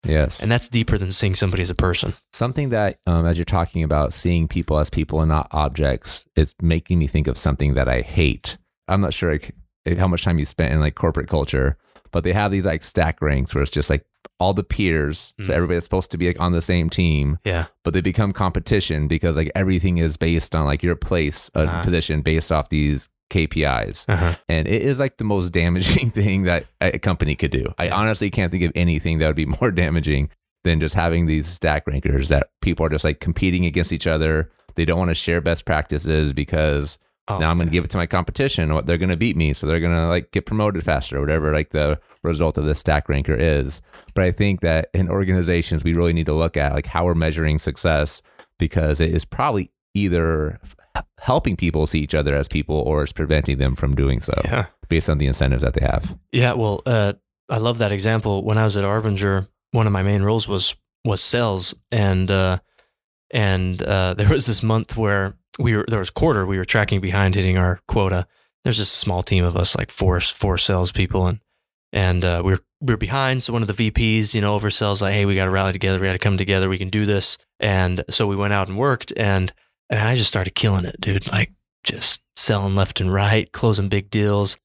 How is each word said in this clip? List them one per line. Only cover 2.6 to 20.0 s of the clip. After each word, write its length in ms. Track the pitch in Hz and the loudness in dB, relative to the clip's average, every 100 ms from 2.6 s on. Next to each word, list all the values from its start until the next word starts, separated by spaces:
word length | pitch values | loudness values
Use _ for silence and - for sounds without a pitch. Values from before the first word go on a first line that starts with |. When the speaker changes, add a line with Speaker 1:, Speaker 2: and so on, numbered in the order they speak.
| 143 | -2
Speaker 1:
that, 300 | 113 104 - - | 0 0 -2 0
um, 200 | 85 82 | 2 4
as 120 | 82 | 2
you're 60 | 85 | 0
talking 380 | 92 85 85 | 0 0 0
about 300 | 80 76 73 | 0 2 0
seeing 340 | - 90 87 80 | 0 0 2 0
people 320 | 90 85 76 | -2 0 0
as 100 | 73 | 0
people 300 | - 78 78 | -2 -2 2
and 80 | 78 | 2
not 180 | 78 69 | 2 0
objects, 720 | 76 73 71 71 64 - - _ - | -2 -2 0 0 0 -6 -16 _ 2
it's 180 | 76 - | 2 0
making 360 | 82 82 - 87 | 0 0 2 0
me 100 | 71 | 2
think 200 | 78 71 | 0 0
of 100 | 64 | 0
something 360 | 78 69 71 | -2 0 0
that 160 | 65 64 | 2 2
I 120 | 62 | 0
hate. 560 | - - 78 - - - _ _ - | 0 2 2 0 -10 -14 _ _ -2
I'm 140 | 98 | 0
not 120 | 90 | 0
sure, 200 | - 90 | -2 -2
like, 200 | 76 - - - _ - 90 | -2 -6 -20 -20 _ -2 2
how 100 | 92 | 2
much 160 | 85 | 2
time 160 | - 85 | 2 0
you 60 | 73 | 0
spent 280 | - 76 | -2 0
in, 60 | 78 | 2
like, 160 | 76 - | 0 0
corporate 320 | 82 76 69 | -2 -2 -2
culture, 500 | 78 71 65 67 71 _ - _ | -2 0 0 0 -2 _ -20 _
but 120 | 85 | -2
they 100 | 82 | 0
have 180 | 92 104 | 0 0
these, 140 | 98 92 | 0 0
like, 160 | 80 | -2
stack 380 | - - 80 - | -4 0 0 0
ranks 320 | 76 69 67 | 0 0 0
where 80 | 69 | -2
it's 100 | 69 | -2
just, 180 | 73 71 | -2 0
like, 120 | 73 _ _ - _ | -2 _ _ -20 _
all 140 | 92 95 | 0 0
the 80 | |
peers, 720 | 90 - 95 80 73 80 - - | -2 -2 0 0 -2 -4 -12 -10
so 60 | 98 | -2
Speaker 2:
Mm. 20 | 76 | 0
Speaker 1:
everybody's 280 | 87 87 | 0 -2
supposed 260 | - 95 - | -2 -4 -4
to 60 | 85 | -2
be, 100 | 87 | -2
like, 120 | 85 | 0
on 120 | 90 | 0
the 100 | 87 | 0
same 280 | - 87 80 | 0 0 0
team. 480 | - 87 76 71 82 104 | 0 2 2 0 -2 -2
Speaker 2:
Yeah. 200 | 87 82 _ | -4 -4 _
Speaker 1:
But 100 | - | -2
they 80 | 90 | 0
become 320 | 95 92 101 | 0 0 -2
competition 760 | 95 92 - - 107 - 76 76 | 0 -2 -2 -2 -2 0 -2 0
because, 300 | 80 87 76 | 0 0 0
like, 140 | 78 | -2
everything 440 | - 95 92 92 | 0 0 2 2
is 180 | 87 | 0